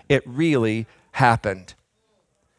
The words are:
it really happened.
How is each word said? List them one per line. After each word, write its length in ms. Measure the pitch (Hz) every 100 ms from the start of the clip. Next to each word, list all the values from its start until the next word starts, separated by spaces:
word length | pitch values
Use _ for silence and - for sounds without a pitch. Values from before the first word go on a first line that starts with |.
| -
it 160 | 139 -
really 640 | 123 165 139 113 110 110 _ _
happened. 640 | - 127 117 107 95 92 - _ _ _ _ _ _ _